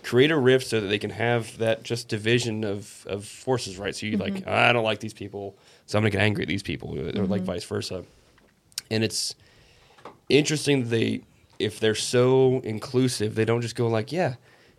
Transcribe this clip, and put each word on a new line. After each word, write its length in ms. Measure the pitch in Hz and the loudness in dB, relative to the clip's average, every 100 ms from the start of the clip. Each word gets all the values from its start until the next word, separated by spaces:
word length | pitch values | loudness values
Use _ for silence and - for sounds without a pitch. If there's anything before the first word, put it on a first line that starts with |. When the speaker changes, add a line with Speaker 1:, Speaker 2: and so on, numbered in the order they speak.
Speaker 1:
create 280 | - 120 147 | 2 4 6
a 60 | 160 | 6
rift 280 | 127 131 127 | 6 4 2
so 140 | 113 | -2
that 40 | 98 | 0
they 100 | 104 | -2
can 100 | 107 | -2
have 480 | 95 113 120 110 - | -2 0 0 -2 -2
that 240 | 113 113 | -2 -2
just 260 | - 117 - | -4 -6 -4
division 540 | 110 107 120 117 107 | -4 2 2 2 -4
of, 440 | 107 101 101 - - | -4 -6 -10 -18 -8
of 160 | 101 | -8
forces, 540 | 101 - - 123 98 92 | -8 -10 -2 -2 -2 -8
right? 180 | 101 - | -8 -6
So 80 | 107 | -4
you, 120 | - | -2
like, 160 | 98 | -4
Speaker 2:
Mm-hmm. 140 | 135 95 | -6 -2
Speaker 1:
"I 220 | 104 120 | 2 4
don't 100 | 120 | 2
like 160 | 110 107 | 0 -4
these 140 | 110 | -8
people, 420 | - 101 101 101 - _ - - | -10 -12 -10 -10 -12 _ -20 -2
so 120 | 104 | 2
I'm 40 | |
gonna 80 | 107 | 2
get 100 | 98 | 2
angry 220 | 107 95 | 2 0
at 40 | - | -2
these 140 | 98 | -4
people," 280 | - 73 - | -4 -8 -6
or, 140 | 76 | -6
like, 100 | 78 | -6
Speaker 2:
Mm-hmm. 300 | - 95 98 92 | -2 -2 -2 -4
Speaker 1:
vice 180 | 90 | -6
versa. 400 | - 104 95 92 87 _ _ _ _ _ _ - _ | -6 -6 -6 -10 -12 _ _ _ _ _ _ -14 _
And 120 | 110 | -2
it's 320 | 110 - - - _ _ _ _ _ - - - _ | 0 -2 -6 -10 _ _ _ _ _ -20 -20 -20 _
interesting 540 | 139 147 156 139 139 | 4 4 0 2 0
that 40 | 117 | 2
they, 320 | 117 110 107 - _ _ _ | 0 0 -2 -8 _ _ _
if 220 | 107 - | -4 2
they're 140 | 110 | 2
so 680 | 104 - 123 127 131 131 131 | 2 2 4 6 6 4 2
inclusive, 680 | 110 107 - 127 127 - 107 | -2 -8 -2 2 2 0 -2
they 100 | 110 | 0
don't 160 | 110 117 | 0 0
just 140 | 120 - | -2 -2
go 120 | 117 | 0
like, 240 | 113 117 | 0 -2
"Yeah, 220 | 160 170 123 _ _ _ | -2 -2 -4 _ _ _